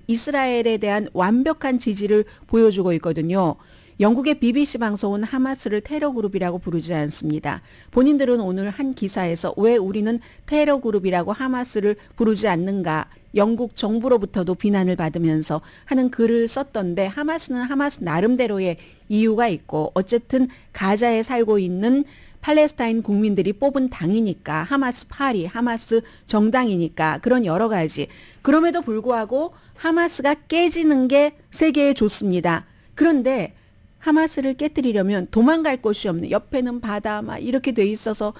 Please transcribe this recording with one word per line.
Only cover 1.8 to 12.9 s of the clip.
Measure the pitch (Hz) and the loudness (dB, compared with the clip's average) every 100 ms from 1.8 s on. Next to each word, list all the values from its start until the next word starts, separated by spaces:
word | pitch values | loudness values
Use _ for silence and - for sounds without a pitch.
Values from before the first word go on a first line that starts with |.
지지를 | 240 196 202 214 214 - - | -2 -4 2 2 2 -8 -2
보여주고 | 226 226 196 185 | 4 4 4 0
있거든요. | 165 170 160 165 190 170 - - - - - | 0 -2 -2 -2 0 0 -2 -12 -20 -20 0
영국의 | 202 240 277 294 | 2 2 0 0
비비씨 | 233 247 285 254 | 0 2 -2 -2
방송은 | 226 208 202 202 | -4 -2 -2 -4
하마스를 | 220 262 262 269 220 208 | -4 -2 -2 -4 -4 -4
테러 | 208 302 294 | -4 -4 -2
그룹이라고 | 247 208 196 180 180 | -2 -4 -2 -2 -4
부르지 | 175 165 160 | -4 -4 -2
않습니다. | 160 147 - 156 151 143 165 - - - | -2 -2 -4 -4 -2 -4 -8 -12 -20 -2
본인들은 | 247 269 285 254 240 | 2 4 4 2 0
오늘 | 190 185 202 | 0 -4 -6
한 | 196 277 | -4 -6
기사에서 | 254 196 196 180 170 185 - | -4 -6 -2 -4 -4 -6 0
왜 | 220 233 | 2 4
우리는 | 190 208 214 233 - - - | 0 -2 -2 -4 -8 -20 -2
테러 | 302 294 277 | 0 2 2
그룹이라고 | 233 208 185 180 175 | 0 0 0 0 -2
하마스를 | 208 262 254 247 214 202 208 - | -4 -4 -4 -4 -2 -2 -2 -10
부르지 | - 220 202 208 | -2 0 2 0
않는가, | 165 185 196 165 | 0 -2 -4 -2